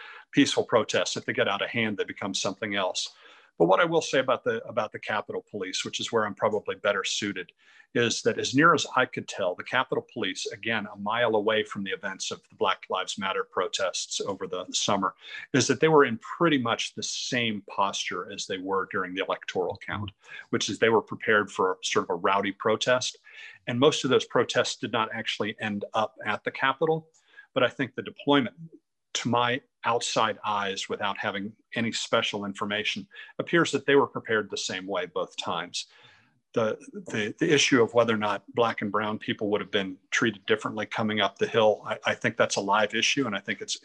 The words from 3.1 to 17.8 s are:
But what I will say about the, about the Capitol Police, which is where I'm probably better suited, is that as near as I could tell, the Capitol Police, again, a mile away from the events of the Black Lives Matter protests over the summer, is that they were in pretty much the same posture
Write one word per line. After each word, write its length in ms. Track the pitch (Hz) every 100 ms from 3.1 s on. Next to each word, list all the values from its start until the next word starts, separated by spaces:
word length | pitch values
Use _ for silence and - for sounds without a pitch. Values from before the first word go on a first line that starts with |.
| - - - _ -
But 80 | 165
what 140 | 190
I 40 |
will 180 | 175 165
say 160 | 156 143
about 240 | 127 117
the, 200 | - 113 -
about 240 | 117 107
the 80 | 113
Capitol 440 | - 107 - 101 -
Police, 340 | 107 92 92
which 140 | 110 -
is 120 | 117
where 120 | 117
I'm 100 | 104
probably 420 | 98 113 104 - 95
better 260 | 104 98
suited, 460 | 92 - 104 92 87 _ _ - _
is 260 | 120 117 -
that 180 | 117 107
as 160 | 107
near 200 | 123 165
as 120 | 156 - -
I 100 | 127
could 200 | - 101
tell, 280 | - 92
the 100 | 90
Capitol 420 | - 123 131 - -
Police, 340 | - 98 92 -
again, 340 | 113 110 113 104
a 60 | 104
mile 360 | 101 113 120 110
away 280 | 104 110
from 180 | 107 107
the 80 | 95
events 400 | 95 101 95 -
of 80 | 87 _
the 60 | 101
Black 260 | 101 92 -
Lives 280 | 95 92 -
Matter 280 | 98 95 92
protests 680 | - 90 - 95 - - -
over 260 | - 95 92
the 200 | 90 90
summer, 420 | 87 - 101 92 - - - -
is 120 | 135 120
that 140 | 127
they 80 | 160
were 160 | 156
in 140 | 131 113
pretty 400 | - - 170 147
much 360 | 117 107 -
the 80 | -
same 600 | 101 - - 127 117 104 -
posture 560 | -